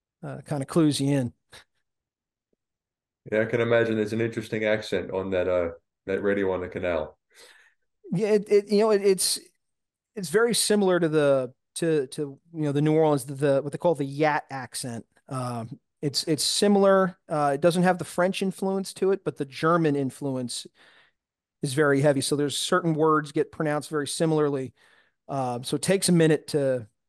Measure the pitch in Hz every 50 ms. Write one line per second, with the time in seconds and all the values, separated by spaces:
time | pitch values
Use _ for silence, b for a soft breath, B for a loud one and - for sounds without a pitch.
0 | _ _ _ _ - 143 135 139 - - 156 143 135 - - 175 160 151 135 -
1 | 135 139 143 139 123 117 - _ _ _ B B B _ _ _ _ _ _ _
2 | _ _ _ _ _ _ _ _ _ _ _ _ _ _ _ _ _ _ _ _
3 | _ _ _ _ _ - 104 107 110 113 - 117 113 113 117 117 117 110 110 110
4 | 107 107 113 110 117 117 117 117 107 - 117 107 107 107 107 107 107 - 104 92
5 | - - - 95 95 98 95 90 90 90 90 90 85 85 - - _ _ _ _
6 | _ 95 95 98 98 101 101 101 98 92 92 90 90 87 - 90 90 87 85 78
7 | 76 - - _ _ b b b b b b b b b b b _ _ _ _
8 | - 381 240 170 220 202 214 208 202 - 214 202 202 208 208 202 220 220 214 202
9 | 196 202 190 180 - - - - - _ _ _ _ _ _ _ _ _ _ _
10 | _ _ _ 220 185 151 156 214 233 240 214 - - - 208 208 196 185 180 170
11 | 170 156 151 156 147 139 139 131 127 127 - _ _ _ _ - 170 165 156 151
12 | 131 131 - - 151 139 139 - _ _ 165 160 151 147 143 147 151 156 156 160
13 | 160 156 147 139 117 143 139 135 151 143 135 139 147 143 - - - 175 165 135
14 | 143 139 139 143 156 151 147 151 - - 131 135 123 - - - - 127 117 113
15 | - _ _ _ _ - 139 131 123 123 120 117 113 123 135 - _ _ _ _
16 | - 147 - - - 170 156 139 - - - - 202 208 208 196 196 196 190 190
17 | 190 180 180 _ _ - 165 151 147 143 139 143 160 175 160 180 175 185 180 175
18 | 165 - - - 175 190 190 - 202 190 - - 196 190 190 196 190 - - -
19 | 190 190 196 185 - 151 - - 147 135 127 - 160 160 175 175 160 151 143 143
20 | 139 127 - - 139 139 131 127 123 117 - - - - b b b b b b
21 | b b b _ _ _ _ _ _ _ _ _ - 143 127 156 151 143 139 139
22 | 143 151 139 131 117 - 151 139 147 139 - - - - 190 175 175 165 156 147
23 | 160 156 156 151 151 143 - 156 147 - - - 165 151 147 147 135 - 156 151
24 | 143 - - - 170 160 156 151 151 143 143 135 131 120 b b b b b b
25 | b b b b _ - 147 135 131 123 120 120 135 - 156 143 - - 190 196
26 | - - 180 165 160 156 156 - - - - 147 139 135 131 123 110 - _ _
27 | _